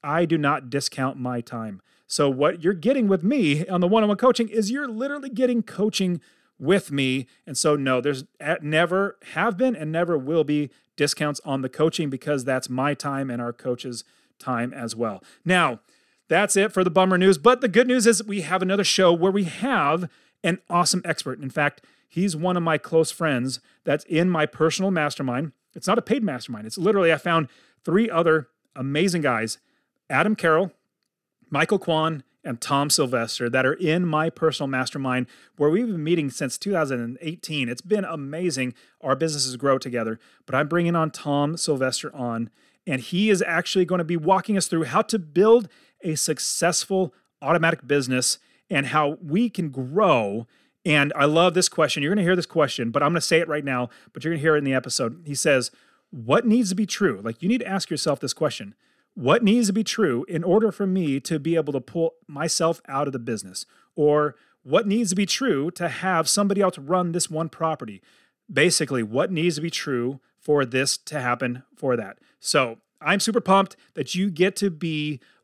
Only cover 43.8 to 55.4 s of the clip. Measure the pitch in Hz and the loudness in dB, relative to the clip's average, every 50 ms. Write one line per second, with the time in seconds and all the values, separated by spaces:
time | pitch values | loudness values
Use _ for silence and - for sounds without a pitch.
43.8 | 180 156 185 180 170 156 175 165 151 170 190 185 180 - 208 190 - - 180 165 | 2 2 0 -2 0 -2 -4 -2 2 2 2 2 2 0 0 0 0 0 -2 -2
44.8 | 160 123 131 196 220 - 226 214 165 151 143 170 202 220 233 247 208 - _ _ | -2 0 0 0 0 0 -2 -4 -4 -2 2 4 6 8 6 6 4 -2 _ _
45.8 | _ _ _ _ - 180 156 147 - - 156 - - - - - 165 175 165 - | _ _ _ _ -6 -6 -4 -2 -2 -2 -2 -4 -4 -6 -2 0 0 2 2 0
46.8 | - - 196 190 185 151 _ _ _ _ _ _ 147 139 165 170 165 165 165 - | -2 0 0 0 0 -2 _ _ _ _ _ _ 0 0 2 4 4 0 0 -2
47.8 | - 120 143 143 131 123 127 127 123 - - - _ _ _ _ _ _ 185 139 | -2 0 0 0 0 0 -2 0 0 -2 -4 -4 _ _ _ _ _ _ -2 -2
48.8 | 139 123 151 156 151 143 160 - 180 147 147 208 247 226 - - 170 151 127 135 | -2 2 0 2 2 0 -2 -6 -6 -2 0 0 0 0 -2 -4 -6 -4 -4 -6
49.8 | 131 127 147 196 214 180 147 120 110 101 101 113 117 _ _ _ _ _ _ _ | -8 -2 0 2 4 6 4 4 2 0 -4 -6 -8 _ _ _ _ _ _ _
50.8 | _ 165 151 147 143 147 151 - 139 151 151 160 175 180 160 185 180 - - - | _ 2 4 4 4 2 2 2 2 4 6 6 4 4 4 2 0 0 2 0
51.8 | 156 135 - 151 143 151 202 214 175 170 185 180 - _ - 165 147 127 - - | 0 0 0 -2 -2 0 0 2 2 2 2 0 -2 _ 0 0 0 0 0 -4
52.8 | 120 117 113 143 143 147 170 165 - - 170 165 170 160 147 151 143 139 131 123 | -6 -2 0 2 2 2 0 0 2 2 2 2 2 2 -4 -4 -2 -2 -2 -2
53.8 | 123 120 - - _ _ _ 151 - 160 170 151 143 160 151 151 143 135 135 131 | -4 -6 -8 -20 _ _ _ -6 -4 -4 -4 0 2 2 2 2 2 2 0 0
54.8 | - 127 - - 131 113 131 175 170 147 139 127 | 0 -2 -4 -2 -2 -4 -4 -8 -12 -8 -6 0